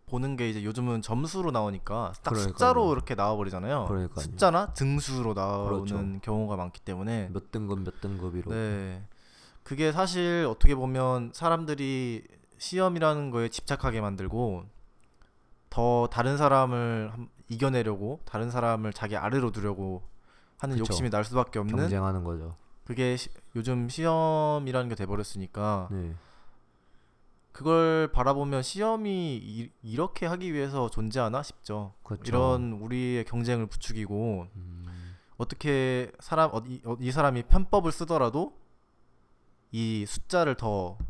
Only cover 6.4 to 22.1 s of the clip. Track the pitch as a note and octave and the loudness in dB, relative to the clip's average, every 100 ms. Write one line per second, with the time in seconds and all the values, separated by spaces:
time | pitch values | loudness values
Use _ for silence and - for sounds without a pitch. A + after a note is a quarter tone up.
6.4 | G#2+ G2 F2+ - - F#2 G#2 A#2 F#2+ F#2+ | -2 -4 -6 -10 -10 -6 -4 -4 -4 -8
7.4 | - A2+ G#2 G2 F#2 - G2+ F#2+ F2+ F2 | -8 -6 -4 -4 -6 -6 -6 -6 -6 -6
8.4 | - A2 G#2+ G2+ F#2+ F#2 G2+ - - - | -4 -4 -4 -4 -6 -10 -14 -20 -20 -20
9.4 | - - - C3+ D#3 D#3 F#3+ F3+ F3 E3+ | -20 -20 -10 0 0 2 0 2 0 2
10.4 | D3 A2 - C3+ C3 C3 C3 B2+ A#2 - | 0 10 10 10 0 0 0 0 -4 -2
11.4 | E3 E3 D#3 C#3+ C3+ C3 B2 A2+ - - | 0 0 0 -4 -2 -2 -4 -6 -12 -20
12.4 | - - - F3+ F#3 E3+ D#3 D3+ C#3+ A#2 | -20 -14 -6 0 0 4 2 2 0 0
13.4 | A#2 - - C#3 C3 A2+ G#2 G2 F#2+ A2 | -2 -4 -4 -2 0 0 -2 -4 -4 -2
14.4 | A#2+ F2+ G2+ - - _ - _ - _ | -2 -4 -10 -20 -20 _ -20 _ -20 _
15.4 | _ - - - A#2+ A#2+ A#2+ A#2+ B2 C#3+ | _ -20 -6 2 4 4 2 2 0 4
16.4 | C#3+ C3+ C3 B2 A#2 A2+ G#2+ A2+ A#2+ - | 6 6 4 2 -2 -2 -4 -8 -14 -16
17.4 | - A#2 C3+ B2+ G#2+ G2 G#2 D3+ - G#2+ | -10 -2 2 2 0 -2 -4 -6 -6 -4
18.4 | A#2 B2 A#2 A2+ G#2+ - G#2+ G#2 G#2 C3+ | -2 0 0 0 -2 -4 -4 -2 0 0
19.4 | B2 G2 G2+ G2 F#2+ F#2 - - - - | 0 -2 -4 -4 -6 -6 -10 -16 -20 -20
20.4 | - - C#3 B2+ A2 F2+ B2+ G#2 G#2+ B2+ | -20 -8 -2 0 0 0 0 0 0 0
21.4 | A#2+ A2 G#2 A2+ - F#2+ F#2+ | 0 -2 -2 0 0 0 0